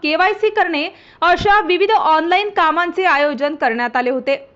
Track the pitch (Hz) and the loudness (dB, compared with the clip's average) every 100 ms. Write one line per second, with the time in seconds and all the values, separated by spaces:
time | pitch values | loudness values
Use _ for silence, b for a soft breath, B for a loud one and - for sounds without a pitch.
0 | 302 320 370 415 427 427 370 311 320 B | -2 0 0 0 -2 0 -2 -2 -6 B
1 | B B 330 349 403 403 320 359 392 440 | B B 0 2 4 2 2 0 2 2
2 | - 311 330 359 415 403 330 311 349 349 | 2 0 2 0 0 0 0 0 -2 0
3 | 370 285 294 269 285 294 269 226 240 240 | 0 2 0 -2 -4 -2 -2 -2 -2 -2
4 | 247 262 254 277 - | -2 -2 -2 -4 -4